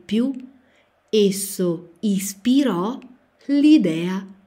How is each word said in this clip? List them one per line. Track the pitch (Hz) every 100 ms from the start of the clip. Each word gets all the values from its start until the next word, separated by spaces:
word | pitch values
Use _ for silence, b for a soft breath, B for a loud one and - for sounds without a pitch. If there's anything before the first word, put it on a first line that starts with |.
| -
più, | 214 262 262 - b b b b b _
esso | 220 202 196 - - 180 165 - _
ispirò | 214 190 - - 247 269 262 175 202 269 - _ _ _ -
l'idea | 285 277 285 180 160 175 190 - -